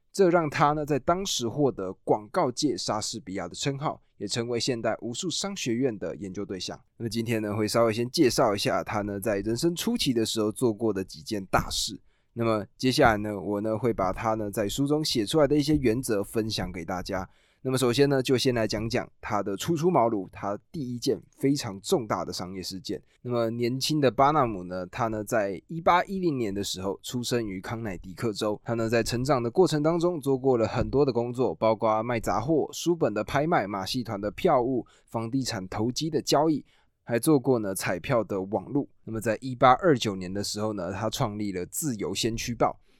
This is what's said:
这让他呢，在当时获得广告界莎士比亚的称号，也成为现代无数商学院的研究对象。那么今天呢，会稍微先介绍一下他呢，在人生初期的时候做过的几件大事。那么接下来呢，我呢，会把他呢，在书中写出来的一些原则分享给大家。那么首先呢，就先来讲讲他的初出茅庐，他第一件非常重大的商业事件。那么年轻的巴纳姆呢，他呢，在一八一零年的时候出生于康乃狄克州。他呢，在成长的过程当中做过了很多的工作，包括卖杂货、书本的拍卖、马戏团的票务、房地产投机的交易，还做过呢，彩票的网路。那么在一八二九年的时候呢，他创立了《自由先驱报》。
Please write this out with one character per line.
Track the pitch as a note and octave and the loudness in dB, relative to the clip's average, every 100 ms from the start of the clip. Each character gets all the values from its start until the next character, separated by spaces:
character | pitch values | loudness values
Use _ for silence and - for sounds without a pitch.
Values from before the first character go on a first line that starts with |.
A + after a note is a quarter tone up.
| _ | _
这 | - F#3+ | 2 4
让 | F3 D#3 | 4 2
他 | B2 D3+ | 2 2
呢， | D3+ | 2
在 | D3 C#3+ | 0 -2
当 | - F3 | 0 -2
时 | G3+ - A#2 | 0 -4 -4
获 | C3+ C#3+ | 2 0
得 | G2 F#2 F#2+ | 0 -8 -8
广 | - B2 G#2 | 0 0 0
告 | - D3+ | 0 0
界 | A#2+ D3 F#2 | 0 -2 -2
莎 | - G#2+ | -2 -4
士 | - A2+ | -4 -8
比 | F2+ | -8
亚 | F#2+ F2+ | -8 -8
的 | |
称 | F#2+ C#3+ C#3 | -4 -4 -4
号， | C#3+ - _ _ | -6 -6 _ _
也 | G#2 | -6
成 | - A#2 | -4 -2
为 | A#2+ | -2
现 | A#2+ A#2+ | -2 -2
代 | A2+ G#2 | -2 -2
无 | A2+ | -6
数 | A#2 F3+ | -6 -4
商 | - G3 G3 | -4 -6 -6
学 | - | -2
院 | A2+ C3+ G#2 | 0 0 -2
的 | F2+ C#2+ | -6 -8
研 | F#2+ | -8
究 | F#2 | -8
对 | G2+ F#2+ | -8 -8
象。 | - F#2+ _ _ | -8 -10 _ _
那 | |
么 | A2+ | -6
今 | A2 | -4
天 | A2 A2+ | -2 -2
呢， | G#2+ G#2 | -2 -2
会 | G#2+ | 0
稍 | A#2 | 4
微 | A#2 | 2
先 | G#2+ A#2+ | 2 -2
介 | - C3+ | 4 4
绍 | - B2+ | 4 2
一 | G2+ | 2
下 | C3 F#2 | 0 -2
他 | E2 A2 | -2 -4
呢， | G#2 G2+ | -4 -4
在 | G2+ G2+ | -2 -2
人 | G2+ A#2 | -2 0
生 | E3 | 0
初 | F3 - A#3+ | 0 -2 -2
期 | - | 0
的 | A2+ | 2
时 | A2 A2 | 0 0
候 | G#2+ | -2
做 | G#2+ B2 | 2 0
过 | G#2 A2+ | 2 0
的 | F#2+ | -2
几 | F#2+ D#2 | -4 -10
件 | D2 G#2+ F#2+ | -8 -8 -2
大 | A2+ D#2+ | -2 0
事。 | - - - _ _ _ | -4 -4 -8 _ _ _
那 | - | -4
么 | A#2 G#2+ G2 _ | 0 0 -4 _
接 | B2+ | 0
下 | B2+ C3 | 6 6
来 | G#2+ | 4
呢， | G#2+ G#2 | 0 -4
我 | F2 G2+ | -2 -2
呢， | G#2+ A2 | -2 0
会 | A#2+ | 0
把 | G2 F#2+ | 2 0
他 | F#2+ A2+ | 0 -2
呢， | A2 G#2+ | -2 -2
在 | G2+ G#2 | -2 -2
书 | - C#3 | 0 0
中 | D3+ | 0
写 | D#3 B2+ | 0 -2
出 | G2+ D#3+ | 0 4
来 | C#3 | 4
的 | D3+ | 4
一 | |
些 | C#3+ D3+ | 4 4
原 | B2+ A2+ | 4 0
则 | B2+ G#2+ | 0 -2
分 | G2+ A#2 A2 | -2 -2 -2
享 | G2+ F#2 | -2 -4
给 | F2+ | -6
大 | E2 F#2 | -6 -6
家。 | F#2 F#2 F#2 _ _ _ | -4 -6 -6 _ _ _
那 | C3 | -2
么 | C3 | 2
首 | B2+ | 2
先 | A#2+ C#3 | 4 4
呢， | C#3 | 4
就 | B2 B2+ | 4 2
先 | C3 | 4
来 | A#2+ A2 | 2 0
讲 | G#2+ A2+ | -2 -2
讲 | A#2 - _ | -4 -4 _
他 | - G#2 | -4 -2
的 | G2 G2 | -2 -4
初 | - E3 | -2 0
出 | E3 | 2
茅 | E3+ A#2 | 4 4
庐， | G#2+ F#2 | 2 -4
他 | - G2+ G#2 - | -8 -6 -6 -8
第 | E3+ | -10
一 | B2+ A#2+ | -8 -4
件 | B2+ G2+ - _ | -2 -2 -4 _
非 | C#3 | 0
常 | C#3 A#2+ F#3+ | 0 -2 -10
重 | - F#3 A2 | 0 0 0
大 | G#2 | -4
的 | E2+ | -2
商 | F2+ F2+ | -6 -8
业 | F#2+ | -10
事 | F2+ F#2+ | -10 -10
件。 | - G2+ - _ | -8 -10 -10 _
那 | B2 | -4
么 | A#2+ A2+ | -2 -2
年 | A#2 A#2 C3 | 0 -2 -2
轻 | - D#3 | 0 2
的 | C3+ | 2
巴 | G#2+ C#3 | 4 4
纳 | D#3 | 4
姆 | B2 G2+ | 2 -2
呢， | F2+ F#2 F2+ | -8 -8 -8
他 | - A#2 | -4 -2
呢， | A2 | -2
在 | G#2 A#2+ G2+ F#2 - | 0 0 0 -4 -8
一 | E3 | -2
八 | E3+ F3 | 2 4
一 | G#3+ F#3+ | 2 -2
零 | F3+ C3+ | -2 0
年 | A2 | -2
的 | G2 | -2
时 | G2+ F2+ | -4 -4
候 | F#2+ - | -4 -6
出 | - B2+ | -6 -6
生 | A#2+ B2 A2 | -2 -2 -2
于 | F#2+ | -6
康 | F2+ A2+ | -6 -6
乃 | A2+ F2 | -6 -8
狄 | F#2 | -12
克 | E2+ A#2+ | -4 -4
州。 | G2+ G#2+ G#2 | 0 -2 -2
他 | - | -2
呢， | A#2 A2+ | -2 2
在 | A#2 | 2
成 | G#2+ A#2 | 2 0
长 | B2+ C3+ | 2 2
的 | A#2 | 2
过 | A2+ F3 | 4 4
程 | D3+ | 6
当 | D3+ E3+ | 2 2
中 | E3+ F3 | 2 0
做 | C3+ C3+ | 0 2
过 | C3+ B2 | 4 4
了 | A2 | 4
很 | B2 A2 | 0 0
多 | B2+ C#3+ | 2 2
的 | |
工 | A#2 A#2+ | 2 -2
作， | B2 B2 | 0 0
包 | E2 A2 A2 | 2 2 2
括 | A2+ A2 | 2 2
卖 | A#2 A#2 | 0 -2
杂 | G#2+ G2 | 0 -2
货、 | A#2+ D#3+ G#2 | 2 2 2
书 | - E3 E3+ | -2 -2 2
本 | D3 | 2
的 | G#2 | 0
拍 | G#2+ C#3 D#3 | 0 0 2
卖、 | E3+ | 2
马 | G2+ G#2 F#2+ | 0 -4 -4
戏 | C3 | -6
团 | A#2 G#2 | -4 -4
的 | G#2 | -4
票 | - F3+ C#3 | 0 4 4
务、 | A#2+ B2+ - _ _ | 4 0 -4 _ _
房 | A#2 A2+ | -6 -2
地 | C3 | -2
产 | B2 A2+ F#2 | -2 -6 -8
投 | G#2 A2+ | -4 -2
机 | B2 D#3 | -2 -2
的 | D#3 | -2
交 | - D3 D#3 | 2 4 4
易， | C#3+ - _ _ _ | 0 -4 _ _ _
还 | - A#2 | -4 0
做 | D#3+ D3+ | 4 4
过 | B2 B2 | 6 2
呢， | G#2+ | 2
彩 | F#2+ - F#2 | -4 -4 -4
票 | - B2 | 0 0
的 | G#2 G2+ | 2 -2
网 | F#2+ G2+ | 0 -2
路。 | F2+ C3 - _ | 0 -2 -4 _
那 | - | -8
么 | A2 | -4
在 | A2+ G#2+ | -2 -2
一 | C3+ | -4
八 | B2 C3 | 4 6
二 | B2+ F#3 C3 | 6 6 4
九 | A2 F#2+ | 2 -4
年 | F2+ | -6
的 | F#2+ | -4
时 | G#2 G#2+ | -4 -2
候 | G#2+ | -4
呢， | G#2 F2 | -2 -6
他 | G2+ A2 | -4 -4
创 | - B2 G#2 | -2 -4 -2
立 | G#2 | -6
了 | F2+ F2+ | -6 -6
《自 | - D#3+ | -6 -6
由 | A2 E2 | -4 -4
先 | G2 C#3 E3 | -2 -2 -2
驱 | - A#2 | -6 0
报》。 | C#3 - _ _ | 0 -2 _ _